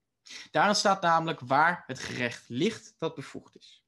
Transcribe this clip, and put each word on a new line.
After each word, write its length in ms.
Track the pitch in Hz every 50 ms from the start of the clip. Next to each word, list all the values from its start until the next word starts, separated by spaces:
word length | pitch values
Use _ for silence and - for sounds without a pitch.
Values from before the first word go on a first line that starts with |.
| _ _ _ _ _ - - - - -
Daarin 240 | - 156 165 202 208
staat 260 | - - 208 196 190
namelijk 380 | 185 170 165 165 160 165 160 -
waar 440 | 127 123 131 143 156 170 175 - - -
het 120 | 131 -
gerecht 500 | - 127 123 127 123 117 117 - - -
ligt 460 | 117 123 165 226 226 - - - - _
dat 180 | 165 160 -
bevoegd 400 | - 139 - - - - - _
is. 300 | - - - - _ _